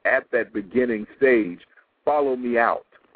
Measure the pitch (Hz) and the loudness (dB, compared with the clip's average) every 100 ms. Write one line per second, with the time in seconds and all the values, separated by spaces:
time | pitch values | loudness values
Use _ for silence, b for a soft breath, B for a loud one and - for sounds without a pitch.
0 | 101 131 - 120 107 110 98 123 123 107 | -2 -2 0 -4 -4 -8 -4 -2 -2 -4
1 | 107 - 135 120 92 87 - b b _ | -8 0 4 4 0 -8 -18 b b _
2 | 147 147 143 127 120 117 113 - - _ | -2 0 -2 -4 -2 0 0 -2 -8 _
3 | _ | _